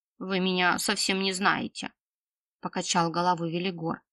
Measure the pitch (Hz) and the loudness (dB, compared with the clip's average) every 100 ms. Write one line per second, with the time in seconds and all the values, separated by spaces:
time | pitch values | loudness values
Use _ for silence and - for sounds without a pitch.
0 | _ - 185 190 185 185 180 - - 196 | _ -12 -2 0 2 4 2 2 0 0
1 | - 190 196 185 190 156 - - - _ | 0 0 0 0 2 2 -2 -8 -12 _
2 | _ _ _ _ _ _ 202 185 180 185 | _ _ _ _ _ _ -8 -6 0 2
3 | 170 165 180 170 170 170 190 170 165 - | 2 2 0 0 0 -2 -4 -4 -6 -6
4 | _ | _